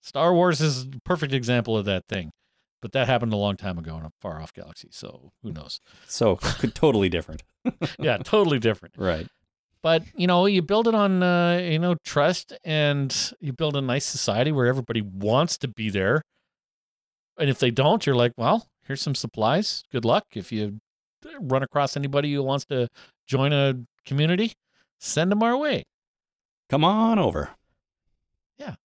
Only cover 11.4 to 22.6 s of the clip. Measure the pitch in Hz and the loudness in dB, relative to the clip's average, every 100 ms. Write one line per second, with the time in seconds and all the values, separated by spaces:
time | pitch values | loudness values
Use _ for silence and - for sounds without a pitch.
11.4 | 175 175 180 156 175 170 - - 147 180 | 2 0 0 0 0 0 -2 2 2 0
12.4 | - - - 156 147 143 135 - - - | -6 -14 -4 0 2 0 -2 -2 -6 -6
13.4 | 151 127 156 143 135 131 - - - 104 | -10 -2 -2 0 0 -2 -2 -4 -2 0
14.4 | 135 147 120 131 120 120 104 95 104 123 | 2 2 2 0 -2 -4 -4 -4 2 2
15.4 | 165 - 135 107 107 98 95 143 - _ | 2 -2 -8 -6 -4 0 2 2 -2 _
16.4 | _ _ _ _ _ _ _ _ _ - | _ _ _ _ _ _ _ _ _ -4
17.4 | 147 127 127 120 139 214 - 127 120 117 | -2 2 0 2 2 2 2 2 2 2
18.4 | 117 220 - _ _ 139 - 135 113 - | 0 0 -2 _ _ -6 -4 -4 -4 0
19.4 | 107 156 214 - - 123 113 160 - 110 | 2 2 0 -6 -6 -2 2 2 0 -12
20.4 | 92 110 107 104 _ _ _ _ 302 294 | -8 -4 -4 -6 _ _ _ _ -20 -12
21.4 | 160 165 165 147 139 - 139 139 147 143 | -2 -2 0 -2 -2 -2 -2 -2 -2 -2
22.4 | 135 139 | -2 -2